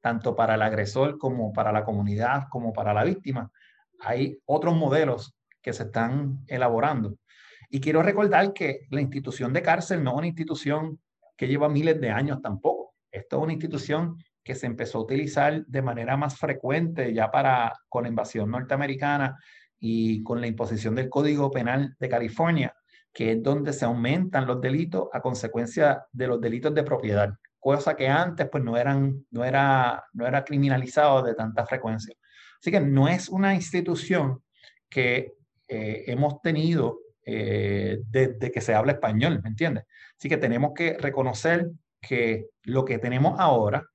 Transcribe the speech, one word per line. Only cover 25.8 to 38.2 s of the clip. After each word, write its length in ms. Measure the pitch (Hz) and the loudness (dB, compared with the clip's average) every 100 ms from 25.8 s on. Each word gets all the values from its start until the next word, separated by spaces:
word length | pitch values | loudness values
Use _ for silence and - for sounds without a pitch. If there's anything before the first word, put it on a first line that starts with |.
| 151 - - | 4 2 -4
de 140 | 123 127 | -6 -2
los 140 | 120 | 0
delitos 340 | 117 117 143 | -2 -2 0
de 80 | 151 | 0
propiedad, 480 | 139 135 107 101 101 101 _ _ | 0 -2 0 2 2 -2 _ _
cosa 360 | 135 143 139 | 2 2 2
que 140 | 156 131 | 0 2
antes, 400 | 143 180 170 143 | 2 2 0 -2
pues, 140 | 147 | 0
no 120 | 120 117 | 0 2
eran, 480 | 123 139 139 135 - | 2 2 2 -2 -6
no 140 | 117 | -4
era, 600 | 123 135 139 135 123 - - | 0 4 6 6 4 0 -8
no 140 | - 120 | -4 0
era 180 | 139 | 0
criminalizado 800 | 139 143 139 131 127 139 147 135 | 0 2 4 4 2 4 6 6
de 120 | 123 | 4
tanta 300 | 113 110 110 | 0 -2 -2
frecuencia. 500 | 120 131 113 110 107 - _ - - _ | -2 -2 -2 -4 -6 -16 _ -20 -20 _
Así 100 | - | 0
que 100 | 190 | 2
no 260 | 143 135 139 | 4 6 6
es 220 | 180 185 | 4 -2
una 260 | 190 196 | 0 2
institución 880 | 190 - 185 175 170 - 180 139 131 _ _ - _ _ | 2 0 -2 0 -2 0 0 0 -2 _ _ -20 _ _
que, 440 | - 123 123 - - _ _ _ | -2 0 0 -4 -14 _ _ _
eh, 360 | 120 110 107 - | -8 -6 -6 -4
hemos 340 | 123 143 139 | 0 0 0
tenido, 580 | 170 156 160 165 120 - - _ | -2 0 2 2 0 -2 -14 _
eh, 760 | - 110 107 104 101 101 98 104 107 | -8 -4 -2 -2 0 0 -2 -4 -2
desde 440 | 120 | 2